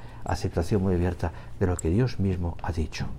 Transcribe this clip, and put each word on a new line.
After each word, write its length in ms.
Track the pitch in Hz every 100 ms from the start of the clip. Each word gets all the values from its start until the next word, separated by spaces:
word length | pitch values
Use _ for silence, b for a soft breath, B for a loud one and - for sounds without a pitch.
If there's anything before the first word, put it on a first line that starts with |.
| B B
aceptación 580 | - 85 95 - - 104
muy 140 | 95 87
abierta 380 | 90 80 82 B B -
de 80 | 90
lo 80 | 87
que 140 | 80
Dios 300 | 98 127 -
mismo 380 | 98 90 87 -
ha 80 | -
dicho 360 | 82 78 - -